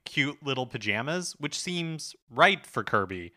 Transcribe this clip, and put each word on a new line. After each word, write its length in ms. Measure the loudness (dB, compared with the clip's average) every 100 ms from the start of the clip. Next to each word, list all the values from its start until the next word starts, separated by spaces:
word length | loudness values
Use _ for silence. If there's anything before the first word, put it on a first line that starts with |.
| -6
cute 360 | -2 -2 -2
little 240 | -4 -2 -2
pajamas, 680 | -4 -2 0 0 -4 -4 -6
which 220 | -6 -6
seems 560 | -4 -4 -4 -6 -10 -16 _
right 360 | 6 6 6 -2
for 160 | -4
Kirby, 500 | 2 2 2 -4 -10